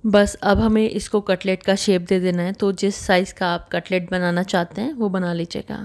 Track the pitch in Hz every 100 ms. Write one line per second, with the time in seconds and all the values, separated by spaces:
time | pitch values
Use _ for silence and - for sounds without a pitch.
0 | 220 202 202 - 190 202 220 220 220 -
1 | - 208 202 185 190 185 - 196 - 185
2 | 175 190 180 175 175 196 202 190 196 196
3 | - 185 190 - 180 170 - 175 - 185
4 | 175 185 180 175 185 185 170 - 240 277
5 | 214 185 180 170 165 - - -